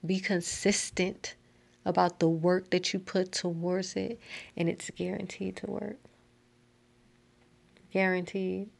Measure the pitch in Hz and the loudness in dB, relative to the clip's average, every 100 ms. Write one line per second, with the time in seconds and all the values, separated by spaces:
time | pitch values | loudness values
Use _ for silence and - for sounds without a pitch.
0 | 165 185 - 185 170 - 196 202 - - | 0 0 2 0 0 0 2 2 0 0
1 | 185 - - - _ _ _ _ - 180 | 0 -2 -12 -14 _ _ _ _ 0 4
2 | 175 - 165 165 170 180 185 180 185 190 | 4 4 4 4 4 2 2 0 0 -4
3 | 185 190 190 - 180 170 175 185 190 196 | 0 0 0 -2 -2 -2 0 -2 -2 -4
4 | 190 233 - - - - 170 - - - | -4 -8 -12 -16 -14 -2 0 0 -8 -6
5 | 180 196 190 - 185 185 202 202 208 240 | -4 -4 -8 -6 -6 -6 -6 -6 -6 -10
6 | - _ _ _ _ _ _ _ _ _ | -18 _ _ _ _ _ _ _ _ _
7 | _ _ _ _ _ _ _ - - 190 | _ _ _ _ _ _ _ -20 -4 2
8 | 185 185 175 196 185 185 202 _ | 4 2 0 -2 -2 -2 -6 _